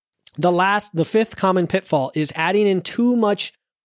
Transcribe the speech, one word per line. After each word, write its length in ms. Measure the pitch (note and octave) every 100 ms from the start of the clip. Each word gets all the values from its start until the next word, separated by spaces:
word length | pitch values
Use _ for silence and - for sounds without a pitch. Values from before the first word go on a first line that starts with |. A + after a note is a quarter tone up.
| _ _ - -
The 160 | F3
last, 420 | F3 F#3+ G#3 - E3
the 80 |
fifth 320 | D#3+ A3 A3 -
common 320 | G3 F#3 F3
pitfall 460 | F#3+ - D3+ C3 -
is 160 | D3
adding 320 | - E3 G3+ G#3
in 160 | F#3
too 360 | F3 - A#3+ A#3+
much 340 | G#3+ G#3 - - _ _